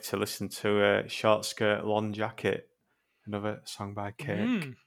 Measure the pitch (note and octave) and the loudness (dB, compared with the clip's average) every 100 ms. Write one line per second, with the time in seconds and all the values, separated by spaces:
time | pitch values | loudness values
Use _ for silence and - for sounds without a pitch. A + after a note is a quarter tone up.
0 | - G2 G#2 - G2+ - G#2+ G#2 G2+ G2+ | -4 -2 -2 -4 -6 -2 2 4 6 4
1 | - - A2 G#2+ G#2 - G#2+ G#2 G#2 G#2 | 2 2 4 4 2 0 2 2 2 0
2 | G#2+ G#2 A2 - G#2 - - _ _ _ | 0 -2 -4 -2 0 0 -4 _ _ _
3 | _ _ - G#2 G#2+ G#2+ - - G2+ G#2 | _ _ -8 -6 -4 -6 -10 -10 -8 -6
4 | G2+ - C#3+ F3+ A3+ A#3 D3 A2+ | -8 -8 -4 0 0 0 -4 -10